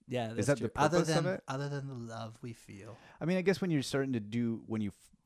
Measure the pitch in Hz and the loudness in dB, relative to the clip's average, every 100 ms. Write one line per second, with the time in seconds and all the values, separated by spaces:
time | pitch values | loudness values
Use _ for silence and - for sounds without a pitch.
0 | - 123 113 113 104 139 113 123 151 175 | -6 -4 -2 0 2 2 0 2 4 4
1 | 165 160 143 196 - 135 143 143 139 127 | 4 4 2 -2 -4 -4 -4 -4 -6 -8
2 | 117 113 113 110 123 - - 101 107 104 | -8 -8 -10 -10 -12 -12 -14 -16 -14 -16
3 | - - 151 185 185 185 190 151 123 139 | -18 -4 0 2 4 2 2 2 2 0
4 | 135 123 104 117 117 113 - 110 104 - | 0 0 -2 0 0 -2 -4 -2 -2 -6
5 | - - | -16 -20